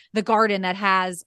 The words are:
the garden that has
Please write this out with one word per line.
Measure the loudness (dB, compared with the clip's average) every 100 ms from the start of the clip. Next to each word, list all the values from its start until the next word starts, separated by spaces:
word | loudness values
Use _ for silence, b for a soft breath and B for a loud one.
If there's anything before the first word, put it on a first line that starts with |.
| B
the | -6
garden | 0 2 2 0
that | -2 -2
has | 0 2 0 -6